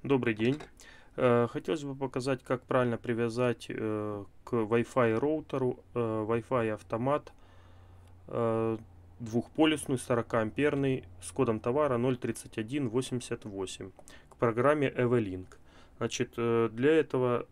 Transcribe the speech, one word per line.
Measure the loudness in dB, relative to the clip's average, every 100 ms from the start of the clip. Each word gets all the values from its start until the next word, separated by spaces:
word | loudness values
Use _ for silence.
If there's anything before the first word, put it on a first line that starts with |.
| 2
Добрый | 2 2
день. | 0 0 -2 -8 -20 -20 -20 -12 0
Э, | 4 4 2
хотелось | -2 -4 -4
бы | -4 -6
показать, | -4 -4 -2 -4
как | -2 -6
правильно | 0 2 2 0
привязать, | -2 -2 0 0 0 -2 -6
э, | -6 -4 -4 -4 -8 -10 -18
к | -4
Wi-Fi | -2 2 0 2 2 4 2
роутеру, | 0 -2 -4 -2 -2 -4 -6
э, | -4
Wi-Fi | -2 -2 0 -2 0 0 0
автомат, | -2 -4 -2 0 0 -4 -20 -20 -20 -20 -20 -20 -20 -20 -20 -8
э, | -2 0 0 0 -2 -8 -20 -20 -14
двухполюсную, | -2 -2 -2 4 4 4 -2 -4
сорокаамперный, | 0 -2 2 0 0 0 0 2 0 -2 -6 -16
с | -10
кодом | 0 0 2
товара | 0 0 2 2
ноль | 0 0
тридцать | -4 -6 -8 -8
один | -6 -4 0
восемьдесят | -2 -2 -6 -6 -8 -8
восемь | -6 -8 -8 -14 -14 -20 -20 -20
к | 0
программе | 0 4 2 4 0
Evelink. | 2 2 2 0 -6 -10 -20 -20 -20 -20 -6
Значит, | -6 -2 -4 -2
э, | 2 2 2
для | 2 4
этого | 4 4 0 2 0 -4